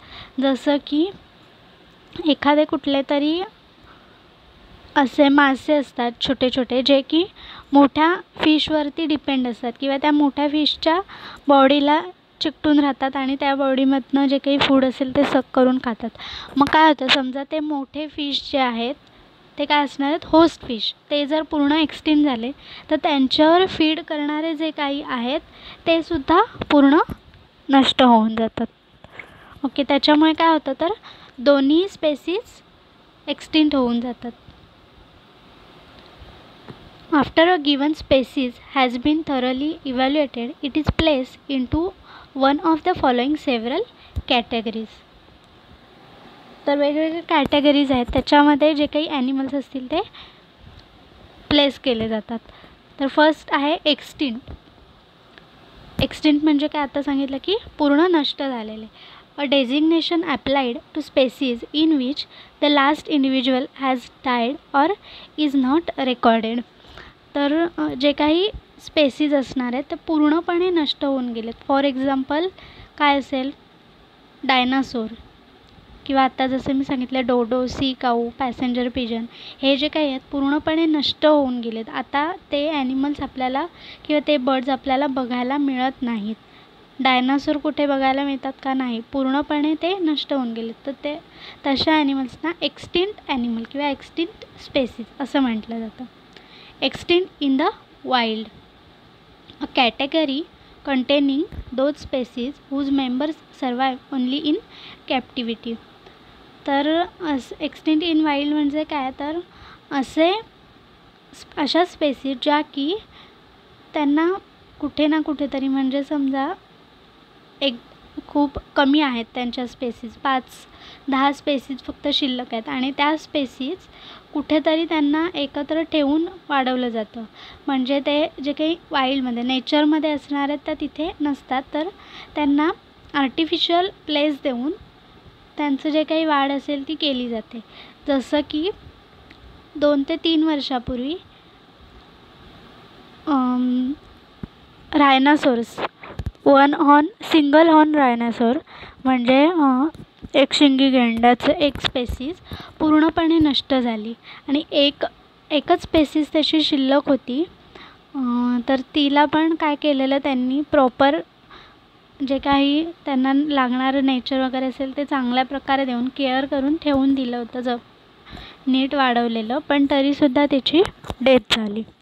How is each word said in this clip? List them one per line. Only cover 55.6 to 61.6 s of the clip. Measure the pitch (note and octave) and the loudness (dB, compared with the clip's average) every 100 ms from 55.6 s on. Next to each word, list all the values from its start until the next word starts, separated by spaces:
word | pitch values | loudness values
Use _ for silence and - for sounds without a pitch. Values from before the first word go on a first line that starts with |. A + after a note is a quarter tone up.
| - - - - | -20 -20 -18 -4
Extinct | - - D#4 D4 | -4 0 2 2
म्हणजे | D#4 C#4+ D4 | 2 2 0
काय, | D4+ | -4
आता | C#4+ C#4+ | -4 -4
सांगितलं | C#4+ C#4 C#4 C4+ | -2 -2 -2 -6
की | - G#4+ - - | -4 -4 -6 -2
पूर्ण | D4 C#4+ | 2 4
नष्ट | F4+ E4 C#4 - | 4 2 0 -4
झालेले. | C#4 B3 G#3+ A3 A3 - - - - - | -6 -6 -10 -12 -16 -18 -20 -20 -20 -8
A | C#4+ | 0
designation | C#4 A#3+ C#4+ D#4+ E4 D4 E4+ | 2 2 2 2 2 2 -2
applied | E4+ C4 - C#4 B3+ B3+ - D#4+ | -2 -4 0 0 0 -6 -10 -10
to | |
species | C#4+ - C4 - C4 A#3+ | -4 0 0 0 -4 -4